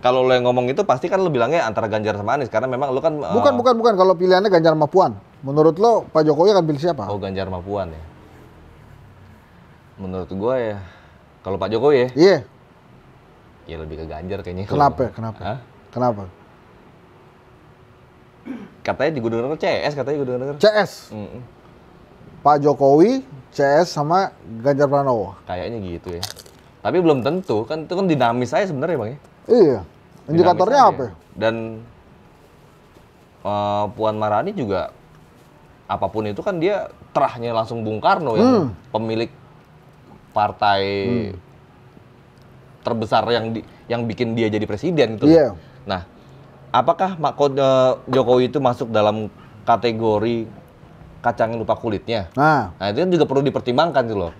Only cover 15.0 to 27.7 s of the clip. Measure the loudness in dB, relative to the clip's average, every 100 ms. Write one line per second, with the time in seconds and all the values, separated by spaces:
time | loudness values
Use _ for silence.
15 | -6 -6 -12 -10 -10 -10 -14 -20 -14 -2
16 | -2 -2 -10 -18 -20 _ -20 -20 -20 -20
17 | -20 -20 -20 _ _ -20 -20 _ _ _
18 | -20 _ -20 _ -16 -16 -16 -12 -8 -2
19 | -2 -2 -4 -2 -4 -4 -2 -2 -2 -4
20 | -4 -4 -4 -4 -6 2 2 2 -2 -6
21 | -16 -14 -14 -16 -20 -20 -20 -20 -20 -20
22 | -20 -20 -20 -2 2 4 2 2 4 6
23 | 6 2 -6 -20 -16 -2 2 2 2 -2
24 | 0 0 0 -8 -18 -6 -2 0 2 2
25 | 0 -2 -4 -10 -12 -8 -8 -8 -10 -10
26 | -10 -10 -12 -14 -20 -20 _ _ -2 2
27 | 2 2 0 -4 -2 -4 -2